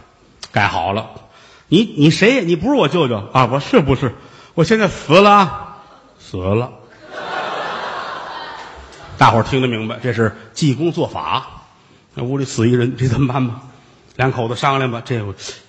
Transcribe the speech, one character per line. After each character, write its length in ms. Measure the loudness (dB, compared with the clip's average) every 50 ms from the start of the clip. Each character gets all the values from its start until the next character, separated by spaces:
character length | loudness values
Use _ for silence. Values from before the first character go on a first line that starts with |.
| -20 _ _ _ _ _ _ _ -20 -4 0
盖 160 | 0 0 2
好 240 | 0 -2 -2 -2 -2
了。 160 | -4 -6 -8 -14 -20 -20 -20 _ -20 -20 -20 -20 -20 _ _
“你， 140 | 2 2 2 2 2
你 140 | 4 4 4
谁 260 | 4 4 4 4 4
呀？ 60 | 2 2
你 120 | 0 0
不 120 | 0 0 0
是 60 | 2
我 140 | 2 2 2
舅 200 | 2 0 0 0
舅 80 | 0 -4 -6 -2 2
啊 160 | 2 2 4
？”“我 80 | 2 -2
是 220 | -2 2 2 2
不 160 | 4 4 0
是？ 180 | 0 0 -4 -6 -8 -16 -20 -20 -20 -20 -8 _
我 120 | 0 2
现 140 | 2 2 2
在 80 | 2
死 280 | 0 -2 -6 0 4 6
了 180 | 6 8 8 8
啊。 460 | 6 6 4 -2 -8 -12 -14 -18 -20 -20 -20 -20 -20 _ -20 _ _
”“死 160 | -18 -12 -10
了。” 360 | -4 -2 0 0 0 0 -2 -8 -16 -20 -20 -20 -20 -20 -18 -14 -14 -12 -8 -8 -8 -8 -6 -8 -8 -8 -8 -8 -10 -10 -10 -10 -10 -12 -12 -12 -12 -12 -14 -14 -14 -14 -14 -16 -16 -18 -18 -20 -20 -20 -20 -20 -20 -20 -18 0
大 140 | 4 4 4
伙 80 | 4 4
儿 40 | 2
听 200 | 0 0 0 0
得 60 | 0
明 200 | -2 -2 -4 -6
白， 80 | -8 -6 -6
这 100 | -4 0
是 240 | 0 0 0 -2 -6 -14 -16 -6
济 220 | -2 0 0 0
公 180 | 2 -2 -2 -2
做 160 | -2 -4 -4
法。 380 | -4 -8 -6 -4 -4 -6 -6 -10 -16 -20 -20 _ _ _ _ _ _ _ _ _ _
那 100 | -10 -8
屋 140 | -6 -4
里 80 | -4 -6
死 240 | -4 -2 2 2 4
一 40 | 4
人， 240 | 4 2 0 -2 -2
这 100 | -2 -2
怎 100 | 0 0
么 120 | 0 0 0
办 160 | -2 -2 -4
吧？ 140 | -4 -8 -14 -20 -20 -20 _ _ _ _ _ _ _
两 140 | -2 -2 0
口 180 | 0 -2 -4 -4
子 80 | -4
商 220 | -2 0 0 0 0
量 120 | 0 -2
吧， 100 | -4 -6 -6
这 200 | -6 -6 -4 -4 -6 -10 -12 -14 -16 -16 -18 -20